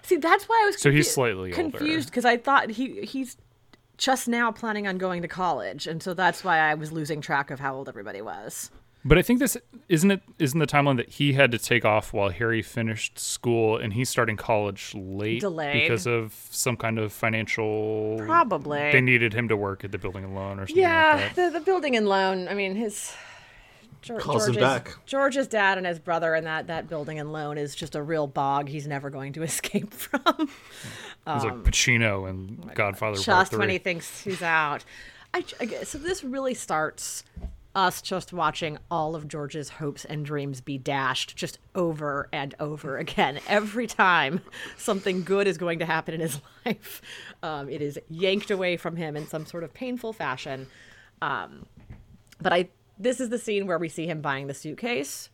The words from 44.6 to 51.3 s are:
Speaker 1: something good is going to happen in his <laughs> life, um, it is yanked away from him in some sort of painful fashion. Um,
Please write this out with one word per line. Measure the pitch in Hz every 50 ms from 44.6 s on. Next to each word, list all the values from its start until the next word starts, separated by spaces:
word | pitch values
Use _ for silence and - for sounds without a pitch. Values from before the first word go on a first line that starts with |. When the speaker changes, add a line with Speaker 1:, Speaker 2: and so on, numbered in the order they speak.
| - - -
Speaker 1:
something | - - - 208 196 185 202 185 185 175
good | 156 190 196 202
is | 202 175
going | 160 180 175 170 165
to | 170
happen | 165 160 160 - - 160
in | 165
his | 160 160 135 147 - - -
<laughs> | - -
life, | 247 220 - - - - - - - - - - - - _ -
um, | 165 156 147 139 139
it | 151 156
is | 147 147 143 - - _
yanked | 160 160 190 185 196 208 - -
away | 208 185 185 180 175
from | 165 - 175 165
him | 170 170 156 147
in | 147 151 147
some | - 156 156
sort | - - 170 165
of | 156 -
painful | - 254 254 247 240 - 226 220
fashion. | - 160 139 131 127 - 156 135 131 135 127 - - - - - - - - _ _ 160
Um, | 147